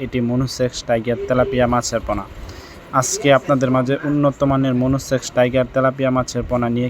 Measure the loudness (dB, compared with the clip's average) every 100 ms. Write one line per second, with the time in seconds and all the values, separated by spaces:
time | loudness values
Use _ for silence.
0 | -6 -2 0 0 -2 -2 -4 -4 -2 -2
1 | 0 -4 0 0 2 2 2 2 -2 -4
2 | -4 -6 -6 -14 -16 -16 -18 -20 -4 0
3 | 0 2 4 4 4 0 2 2 2 -2
4 | 0 2 2 2 2 2 2 2 0 0
5 | 0 -2 -2 0 2 2 0 0 0 0
6 | 0 0 -2 -4 -2 0 0 0 -2